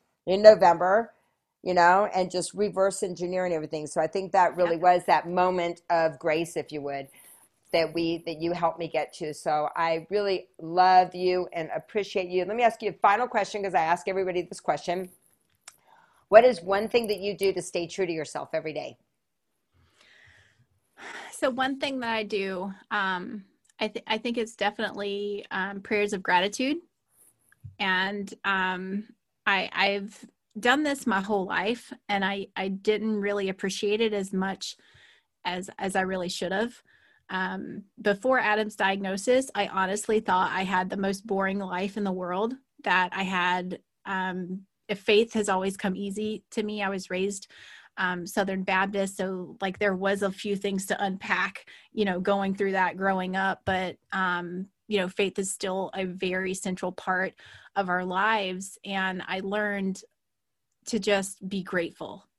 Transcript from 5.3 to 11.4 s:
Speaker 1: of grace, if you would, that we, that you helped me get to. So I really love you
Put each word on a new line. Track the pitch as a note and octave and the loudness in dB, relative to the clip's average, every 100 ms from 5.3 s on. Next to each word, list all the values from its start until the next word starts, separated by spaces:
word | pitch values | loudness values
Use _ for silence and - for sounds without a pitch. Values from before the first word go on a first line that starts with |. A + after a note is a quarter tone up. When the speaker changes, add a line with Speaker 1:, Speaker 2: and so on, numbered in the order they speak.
| F3+ F#3 F#3 E3+ E3+ - | 2 2 2 -2 -4 0
Speaker 1:
of | E3+ D#3+ D3 | 2 2 0
grace, | E3+ D#3 E3 E3 | 0 0 0 -4
if | - | -6
you | D3+ | -8
would, | C#3+ C#3 C#3 - - - _ _ _ | -8 -8 -10 -18 -20 -20 _ _ _
that | F3 D#3+ | 0 2
we, | E3 E3 E3 E3+ | 0 -2 -2 -6
that | D#3 | -4
you | E3+ | -4
helped | E3+ E3+ E3 | 0 -2 -2
me | E3 | -4
get | - D3+ | -2 -4
to. | - D#3 | -6 -8
So | D3 E3 D3+ D3+ | -6 -2 0 0
I | - E3 E3 D#3+ | 0 0 0 -2
really | G3+ G3+ F#3 - - | -2 0 -2 -4 -14
love | D#3+ F3 F3+ F#3 F3+ | -2 4 8 8 6
you | F3+ F3+ F3+ | 2 2 2